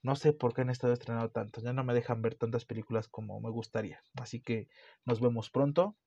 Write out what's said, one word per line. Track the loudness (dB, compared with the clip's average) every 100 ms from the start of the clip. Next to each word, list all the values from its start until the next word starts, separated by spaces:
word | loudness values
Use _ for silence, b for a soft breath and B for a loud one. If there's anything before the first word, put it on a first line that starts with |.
No | 0
sé | 4 4
por | 4 0
qué | 0
han | -2
estado | 2 2
estrenando | 0 -2 -2 -2
tanto, | -4 -6 -6
ya | -4
no | -2
me | 2
dejan | 2 2 0
ver | 0 0
tantas | -2 -2
películas | -4 -8 -2 -4 -4
como | -10 -10 -8
me | -6
gustaría. | -6 -4 -4 -4 -10 _ -12
Así | -10 -10
que | -4 -4 -6 B B B
nos | -2 2
vemos | 4 2 -2
pronto. | 2 4 4 2 -2